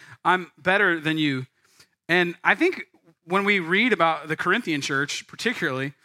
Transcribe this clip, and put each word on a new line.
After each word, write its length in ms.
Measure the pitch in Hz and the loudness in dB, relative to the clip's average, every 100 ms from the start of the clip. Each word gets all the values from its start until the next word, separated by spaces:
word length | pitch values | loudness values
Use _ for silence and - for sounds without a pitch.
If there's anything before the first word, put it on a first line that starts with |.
| - - | -14 -6
I'm 280 | 165 180 170 _ | 0 0 -2 _
better 420 | 160 196 196 165 | 0 2 2 2
than 180 | 156 160 | 0 0
you. 300 | 151 131 131 _ _ _ _ _ - | 0 -2 -6 _ _ _ _ _ -2
And 280 | 175 175 170 | 0 0 0
I 100 | 170 202 | 0 2
think 280 | 339 339 - _ _ _ 160 | 2 0 -8 _ _ _ -4
when 200 | 190 196 | 0 2
we 140 | 202 | 0
read 340 | 165 185 240 | 2 2 2
about 340 | 190 165 160 151 | 2 2 0 -4
the 80 | 156 | -4
Corinthian 460 | 175 208 180 147 | 0 -2 0 -4
church 440 | 135 139 139 - - | -2 -2 -4 -6 -12
particularly, 640 | - 226 247 160 131 139 - | -6 -4 -2 -4 -4 -6 -10